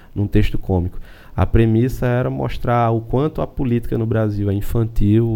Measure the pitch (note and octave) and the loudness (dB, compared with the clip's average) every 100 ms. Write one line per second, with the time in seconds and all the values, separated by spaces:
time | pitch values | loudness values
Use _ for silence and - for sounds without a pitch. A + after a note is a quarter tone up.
0 | - - G2+ G#2 G2+ - - F#2 F2+ - | -12 -4 0 2 2 0 -2 -2 -2 -6
1 | - - - - F#2 A2+ A2+ A2 B2 A2+ | -12 -18 -10 -2 2 4 4 4 0 -2
2 | B2+ B2 C3 C3 C3 - - A#2+ A#2 A#2 | -2 -2 -2 -4 -6 -4 -2 0 2 0
3 | A2+ B2 D#3 D#3 D3+ - C3+ A#2 A2+ A#2+ | -2 -2 -2 -4 -6 -4 -2 -2 -2 -4
4 | A2+ A2 A2 G#2 G2+ G2 - A#2 A2+ A2+ | -2 0 -2 -2 -2 -2 -2 -2 0 2
5 | G#2 A2 A#2 | 4 4 2